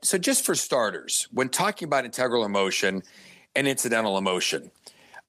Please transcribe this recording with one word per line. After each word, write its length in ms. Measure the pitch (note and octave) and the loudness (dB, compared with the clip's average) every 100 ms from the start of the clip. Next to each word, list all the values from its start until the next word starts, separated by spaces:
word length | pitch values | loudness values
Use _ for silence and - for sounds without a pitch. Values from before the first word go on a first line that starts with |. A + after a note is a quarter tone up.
so 140 | - F#3+ | -2 0
just 280 | F3+ C4+ - | 2 0 2
for 100 | E3+ | -2
starters, 720 | - C#3 G#2+ E2+ - - - | 0 2 2 -2 -4 -4 -2
when 180 | A2 C3 | -2 0
talking 360 | - F#3+ - E3 | 2 0 -2 0
about 160 | C#3+ A#2+ | 0 0
integral 400 | A#2 B2+ A#2+ G#2 | -2 0 2 2
emotion 580 | G2+ G2 - G2 F#2+ - - - - _ C3+ | 2 2 2 0 -2 -6 -20 -20 -20 _ -2
and 120 | C#3 | 0
incidental 500 | C3+ B2 A2+ A2 G2 | 0 0 2 2 2
emotion, 540 | G2 F2+ - - - _ - _ - - | 0 0 0 -4 -8 _ -20 _ -20 -20